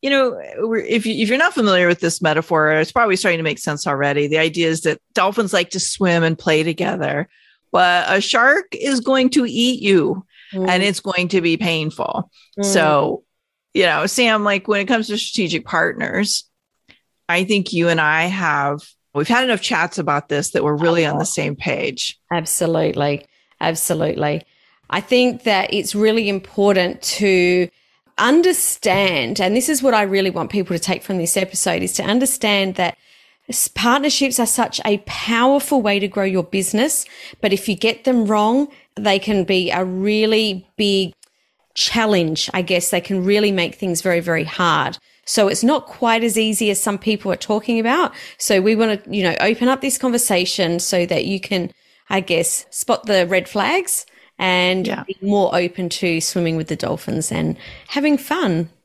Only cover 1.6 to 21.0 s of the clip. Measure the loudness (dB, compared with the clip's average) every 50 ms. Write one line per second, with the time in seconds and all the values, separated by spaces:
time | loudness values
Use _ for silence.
1.6 | 2 2 4 4 4 4 2 2 0 -4 -2 0 0 0 0 0 0 0 0 2
2.6 | 2 2 2 2 0 0 2 2 2 2 2 2 2 0 0 0 -2 -4 -4 -4
3.6 | -4 -6 -6 -4 -2 -4 -2 0 0 0 0 0 0 0 2 0 0 0 0 0
4.6 | 0 0 0 0 -2 -2 -4 -4 _ _ _ 0 0 0 0 -2 -2 0 0 0
5.6 | 0 0 -4 -6 -6 -6 -4 0 0 2 2 2 2 2 0 -2 0 0 2 2
6.6 | 2 0 -2 -2 -4 -4 -4 -4 -4 -4 -4 -4 -6 _ _ _ _ _ _ _
7.6 | _ _ 2 4 4 4 4 2 2 0 0 0 0 0 2 4 4 6 4 4
8.6 | 0 _ -10 -6 -2 0 0 0 2 2 2 4 2 4 4 2 0 2 0 0
9.6 | 2 0 0 0 0 2 4 4 4 2 -2 -4 -6 _ _ -20 -20 -10 -6 -4
10.6 | 0 0 2 2 2 0 -2 -2 -4 -4 -2 -2 -2 0 0 2 2 2 0 0
11.6 | 0 -2 -2 0 -2 -4 -4 -4 -6 -4 -4 -6 -8 _ _ _ _ _ _ -4
12.6 | -2 2 2 4 4 4 4 2 2 0 -2 -6 _ _ _ _ _ _ _ _
13.6 | _ _ _ 2 2 2 2 2 0 -2 0 2 2 4 4 2 2 0 0 0
14.6 | 0 0 0 0 2 0 0 0 0 -2 -4 -6 -6 -6 -4 -2 -2 -2 -2 -4
15.6 | -6 -2 0 0 0 0 -2 -4 -6 -4 -2 -2 -2 -2 -2 -6 -6 _ _ _
16.6 | _ _ _ _ _ _ -20 _ _ _ _ _ _ -2 0 0 2 2 0 0
17.6 | 0 -2 -2 0 2 2 2 2 2 2 2 2 0 0 -2 -2 -2 0 0 0
18.6 | 0 -2 -4 -6 -10 -18 _ _ _ _ _ -4 0 2 2 0 2 0 -2 -2
19.6 | -2 -2 -2 -2 -2 -2 -2 -6 -2 -2 -2 -2 -2 _ -4 -4 -4 -2 -2 -2
20.6 | 0 0 0 0 2 2 2 2